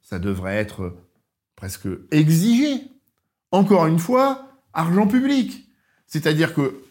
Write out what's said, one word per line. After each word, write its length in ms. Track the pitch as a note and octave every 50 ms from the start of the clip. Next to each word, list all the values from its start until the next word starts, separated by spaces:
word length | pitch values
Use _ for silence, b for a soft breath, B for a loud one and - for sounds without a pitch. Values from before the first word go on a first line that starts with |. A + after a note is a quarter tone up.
ça 180 | _ _ - F#2
devrait 380 | E2+ G2+ G2 F#2 F#2 F#2 G2
être 400 | G#2+ G#2+ G#2 - - F#2+ F2+ E2+ - _ _ _ _ _ _ _ _ _ _ _
presque 320 | _ - F#2+ F#2+ - - G2+ F#2 - - _
exigé. 720 | - D3+ D#3 D3+ D#3+ E3 F3 A3+ A#3 A#3+ C#4+ D4+ C#4 A#3+ - - _ _ _ _ _ _ _ _ _ _ _ _ -
Encore 340 | F#3 G3+ G3 G#3 F#3 E3
une 120 | D#3+ D#3+ E3+
fois, 500 | E3 - B3 B3+ C4 C#4 C4+ C4+ - - _ _ _ _ _
argent 340 | - E3 E3 F3 G3 G#3+
public. 640 | G3+ G3+ B3+ B3+ C#4 C#4+ C4+ A#3 - - - - _ _ _ _ _ _ _ _
C'est-à-dire 480 | _ - D#3 D3 D#3+ D3+ D3+ D#3+ D#3 D#3+
que 220 | D#3 C#3+ C3 - - - _